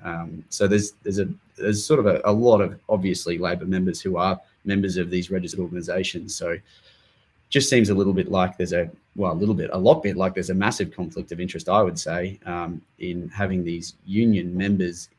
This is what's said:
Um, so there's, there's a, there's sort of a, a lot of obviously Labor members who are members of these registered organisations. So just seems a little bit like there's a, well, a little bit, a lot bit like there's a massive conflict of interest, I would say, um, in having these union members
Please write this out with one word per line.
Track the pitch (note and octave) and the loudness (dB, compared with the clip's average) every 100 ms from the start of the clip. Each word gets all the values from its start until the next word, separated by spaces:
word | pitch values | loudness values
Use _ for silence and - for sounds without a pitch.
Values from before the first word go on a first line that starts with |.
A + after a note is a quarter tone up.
Um, | F2 E2+ E2 E2+ - | -10 -10 -10 -12 -10
so | - G2+ | 0 2
there's, | G#2 G2+ - | 2 0 -6
there's | G2+ G2 | -6 -2
a, | F#2 - _ - | -4 -6 _ -6
there's | G#2 G2+ | -2 0
sort | - D3+ | 2 4
of | G#2 | 4
a, | F2 | 2
a | G#2 | 2
lot | G#2+ A#2+ G#2+ | 4 6 6
of | F2+ - - | 4 -4 -2
obviously | G#2+ F#2+ F2+ F2 E2+ | 0 0 -2 -2 -2
Labor | F2 F2 F2 | -2 -2 -2
members | F#2 F#2 E2 | 0 0 -2
who | F#2+ E2+ | -2 0
are | F#2 F#2+ - _ | 0 0 -6 _
members | G2+ G2+ G2 F2+ | -2 0 0 0
of | E2+ | -2
these | F#2 F2+ | -2 -2
registered | F#2+ F2 - | -4 -4 -6
organisations. | F2 F2+ E2+ F2+ F#2 F2 G2+ | -6 -6 -4 -4 -4 -6 -10
So | - F2 E2+ - _ _ _ _ _ _ _ _ | -8 -6 -6 -10 _ _ _ _ _ _ _ _
just | C#3 - | 0 4
seems | B2+ G#2+ | 4 4
a | |
little | G2 G2 | 4 2
bit | F#2+ F2+ | 2 0
like | F#2+ F#2 - | 0 0 -2
there's | F2 | -2
a, | F2 E2+ - _ | -2 -2 -8 _
well, | - F#2+ | -4 -2
a | |
little | E2 G#2 | 0 0
bit, | F2+ D#2 | 0 -2
a | F#2 | 2
lot | F#2 D#3+ | 6 6
bit | G2+ F#2 | 2 0
like | F#2+ | -2
there's | F#2 F2+ | -2 -2
a | |
massive | F#2+ G#2 - F2 | 0 0 0 -4
conflict | - E2+ F#2 - | -6 -10 -10 -10
of | E2+ | -8
interest, | F2+ E2+ F2+ | -8 -6 2
I | G2+ | 4
would | F#2+ E2 | 4 0
say, | E2+ F2 F2+ F#2+ F#2 | -4 -4 -4 -8 -10
um, | F2 E2+ F2 - - | -8 -6 -10 -14 -12
in | F2+ F2 E2+ | -8 -6 -8
having | G#2 G2 F#2 | -4 -2 -2
these | E2 E2+ E2+ - - | -4 -6 -10 -16 -4
union | G2+ A#2 G2+ F2 F2+ | 2 4 4 0 -2
members | G2+ G2 F2+ E2+ - | 0 2 0 -6 -14